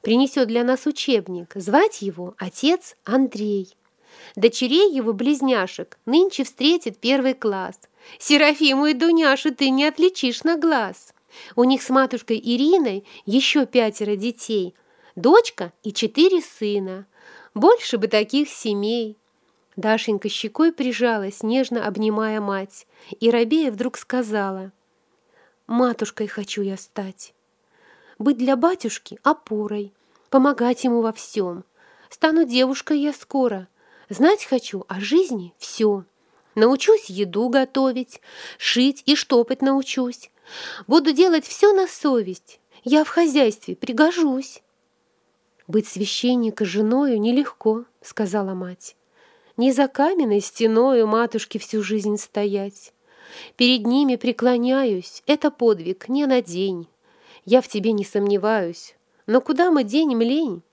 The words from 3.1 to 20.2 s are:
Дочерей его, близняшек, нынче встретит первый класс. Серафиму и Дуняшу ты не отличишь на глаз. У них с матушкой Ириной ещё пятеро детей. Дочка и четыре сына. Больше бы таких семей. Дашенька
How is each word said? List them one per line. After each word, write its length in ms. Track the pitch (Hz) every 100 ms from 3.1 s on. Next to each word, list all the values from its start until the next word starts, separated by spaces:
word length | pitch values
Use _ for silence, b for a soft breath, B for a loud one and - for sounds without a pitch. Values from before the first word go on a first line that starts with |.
| 262 269 208 208 202 185 _ _ _ B B B -
Дочерей 580 | 226 - 254 302 403
его, 200 | 269 226
близняшек, 840 | 202 247 285 262 233 185 - - - -
нынче 380 | 294 381 -
встретит 540 | 262 - 277 339 - 190
первый 380 | - 269 262 262
класс. 440 | 220 196 185 - - B B B
Серафиму 680 | - 294 302 294 302 269 294
и 60 |
Дуняшу 600 | 262 330 330 302 233 311 247
ты 140 | 269
не 160 | 262 294
отличишь 580 | 302 359 370 254 233
на 140 | 311 339
глаз. 560 | 330 285 196 185 - _ _ B B -
У 80 |
них 180 | 254 269
с 80 | -
матушкой 480 | 262 262 240 - 220
Ириной 680 | 226 240 294 370 262 196 B B -
ещё 400 | 240 269 302 254
пятеро 520 | 247 220 208 208 208
детей. 580 | 226 233 - 214 180 _ b b b -
Дочка 560 | 240 403 466 - 175 _
и 100 | 220
четыре 480 | 196 220 240 359 370
сына. 640 | - - 214 202 190 185 202 B B B B
Больше 440 | 208 302 466 - 226
бы 120 | 214
таких 400 | 220 214 277 294
семей. 680 | - 226 202 208 240 220 208 _ _ _ _ _ -
Дашенька 500 | 214 220 220 202